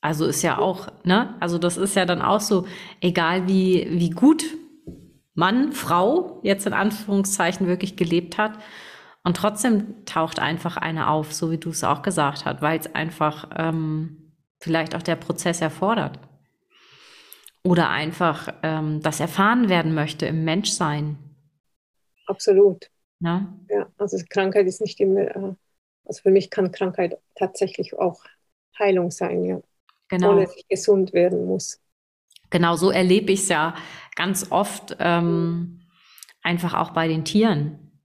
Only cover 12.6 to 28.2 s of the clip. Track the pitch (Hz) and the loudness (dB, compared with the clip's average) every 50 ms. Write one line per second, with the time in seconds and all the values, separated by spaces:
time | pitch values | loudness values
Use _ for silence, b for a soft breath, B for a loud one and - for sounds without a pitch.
12.6 | 147 151 160 160 156 - - - 156 165 - - 156 151 151 156 - - - - | -2 -2 -2 -2 -4 -6 -6 -6 -6 -6 -4 -2 -2 -2 -2 -4 -14 -12 -8 -4
13.6 | 160 165 160 160 160 156 156 156 156 165 - - - _ _ _ _ _ _ _ | -4 -2 -2 -2 -4 -4 -4 -4 -6 -6 -10 -16 -20 _ _ _ _ _ _ _
14.6 | - 170 165 165 160 165 - 165 170 - 165 160 - - 165 - - 180 170 - | -6 -2 -2 -2 -2 -2 -6 -6 -2 -4 -4 -4 -4 -8 -8 -4 -2 -4 -2 -2
15.6 | 165 156 151 - - 196 226 220 156 135 139 - - - _ _ _ _ _ _ | -2 -4 -4 -2 0 0 0 0 -2 -4 -8 -12 -20 -20 _ _ _ _ _ _
16.6 | _ b b b b b b b b b b b b b b b b b b _ | _ b b b b b b b b b b b b b b b b b b _
17.6 | _ 185 180 170 165 - - 123 151 156 170 - 180 165 151 160 - - - - | _ 2 4 4 4 2 0 -2 -2 -4 -2 0 2 0 2 0 -6 -12 -12 -6
18.6 | - 160 156 156 156 151 151 151 151 160 151 - 147 165 - - 196 208 233 247 | -6 -4 -4 -2 -2 -2 -4 -2 -2 -4 -2 -2 -4 -4 0 2 2 4 4 4
19.6 | 247 202 185 175 165 160 160 156 147 156 - - 160 - 156 160 160 160 160 190 | 4 4 4 2 2 2 0 0 -2 -4 -4 -4 -4 -2 -2 -2 0 0 0 0
20.6 | 208 - - - 175 156 147 147 151 151 147 139 - - - _ _ _ _ _ | -2 -2 -2 -2 -2 -2 -2 -2 -4 -6 -6 -10 -12 -20 -20 _ _ _ _ _
21.6 | _ _ _ _ _ _ _ _ _ _ _ _ _ - 196 - - - 196 190 | _ _ _ _ _ _ _ _ _ _ _ _ _ -8 -8 -4 2 4 6 8
22.6 | 202 196 180 175 - _ _ _ _ _ _ _ 170 165 170 180 196 180 180 - | 8 6 6 2 -10 _ _ _ _ _ _ _ -2 -2 0 -2 -2 -4 -10 -16
23.6 | - _ 208 208 - - _ _ 208 196 - 185 170 _ - 208 190 190 190 208 | -8 _ -2 -2 -2 -4 _ _ -4 -4 -4 -6 -6 _ -2 0 0 2 4 2
24.6 | 196 185 185 - 220 202 - - 208 190 190 196 196 - - - 196 196 190 - | 2 2 0 -4 -6 -8 -2 0 2 2 4 2 0 -2 -4 -6 -8 -8 -10 -12
25.6 | _ _ _ _ _ _ _ _ _ - - - _ 202 190 196 190 - - - | _ _ _ _ _ _ _ _ _ -12 -12 -2 _ 6 6 6 4 2 -2 -2
26.6 | 190 180 180 - 196 185 185 - 180 175 - - _ _ _ - - 185 - - | -2 -2 0 -2 -4 -4 -2 -2 -2 -2 -2 -8 _ _ _ -4 -4 -4 -2 -2
27.6 | 202 185 - - 170 - - - - 180 170 _ | -4 -4 -2 -6 -8 -8 -4 -2 -2 -2 -2 _